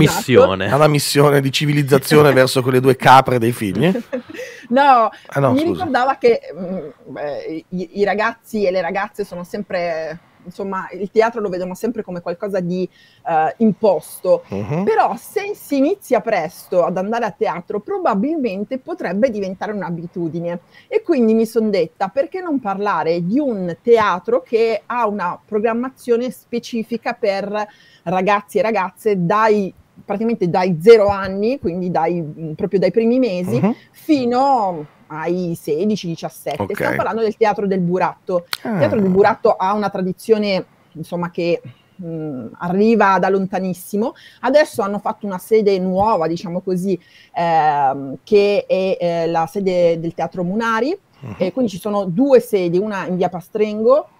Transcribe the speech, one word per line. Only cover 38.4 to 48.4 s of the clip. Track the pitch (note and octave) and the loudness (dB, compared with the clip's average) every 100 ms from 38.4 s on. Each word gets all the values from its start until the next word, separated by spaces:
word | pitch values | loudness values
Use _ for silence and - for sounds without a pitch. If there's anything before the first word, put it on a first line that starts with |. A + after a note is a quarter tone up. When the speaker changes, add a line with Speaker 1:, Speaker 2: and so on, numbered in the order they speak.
| F3 - | -4 -10
Speaker 3:
Il | B3 G3+ | -4 0
Teatro | D4+ B3 | 0 2
del | F#3+ | 2
Speaker 2:
Ah. | |
Speaker 3:
Buratto | F#3 G#3 - A3 | 4 4 4 0
ha | F#3 F#3 | 2 0
una | G#3 G3 | -2 -2
tradizione, | F#3 F#3 - - G#3+ G#3 F#3 - _ _ | -4 -6 -6 0 0 2 -2 -4 _ _
insomma, | D3+ - F3 F#3 | -16 -10 -8 -6
che, | F#3+ E3+ E3 B2 - _ - | -4 -2 -2 -6 -20 _ -16
mm, | E3+ E3 D#3 B2+ A2 - | -12 -8 -8 -10 -12 -10
arriva | F3 F#3 A3 A3 G3 F#3+ | -6 -2 0 2 2 2
da | F#3+ | 0
lontanissimo. | G3 F#3 F#3+ F#3+ F3 - G3+ B3+ - - - | -2 -2 -6 -6 -8 -8 -6 -6 -8 -20 -8
Adesso | - D4 D4+ - | 0 2 2 -2
hanno | G3 G3+ | -4 -4
fatto | G3+ G#3+ G3+ | -6 -8 -8
una | F3+ | -8
sede | - A3 G3+ F#3+ | 0 2 2 0
nuova, | F#3 F#3 G#3+ G3+ D#3+ | 0 0 2 2 -2
diciamo | E3+ E3+ F3+ | -4 -6 -8
così, | F#3+ F#3 G3 F3 _ - _ | -4 -4 -2 -4 _ -20 _
ehm, | - E3+ D#3+ D3+ C#3+ C3+ C#3 C3+ B2+ | -4 0 2 2 2 0 0 -8 -10
che | - G#3 | 2 4